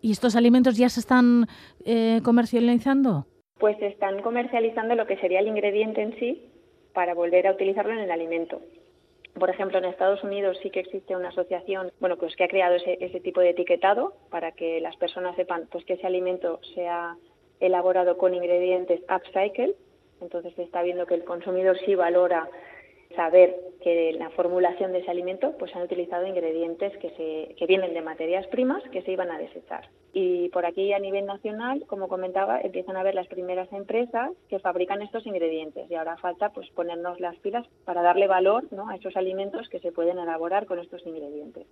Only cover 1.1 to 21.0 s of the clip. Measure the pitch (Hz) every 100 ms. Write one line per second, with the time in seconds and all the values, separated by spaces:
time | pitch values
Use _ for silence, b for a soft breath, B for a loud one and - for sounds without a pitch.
1.1 | 254 240 240 226 B B B - 226 226
2.1 | 226 240 233 233 240 233 240 247 277 262
3.1 | 160 - _ _ _ 214 214 202 202 196
4.1 | 196 220 240 240 240 226 226 226 233 220
5.1 | 196 185 185 208 214 202 202 220 214 214
6.1 | 220 240 320 - _ _ _ _ - 175
7.1 | 175 175 180 190 190 190 196 208 226 196
8.1 | 170 165 165 165 - - - _ _ _
9.1 | _ - - 185 185 190 190 185 180 190
10.1 | 196 202 202 196 185 196 - 180 196 -
11.1 | 185 180 175 180 180 175 190 185 _ 185
12.1 | 175 170 - 180 190 180 180 180 180 185
13.1 | 180 180 180 180 175 175 175 190 202 339
14.1 | - _ 170 165 165 165 165 165 165 175
15.1 | 185 180 180 180 175 - 175 - 180 185
16.1 | 180 180 180 175 165 - - 175 170 170
17.1 | 170 b b _ _ 185 185 180 185 180
18.1 | 180 185 180 175 175 180 180 180 175 -
19.1 | 185 - 190 202 196 269 403 _ _ _
20.1 | _ 175 175 170 170 170 180 175 180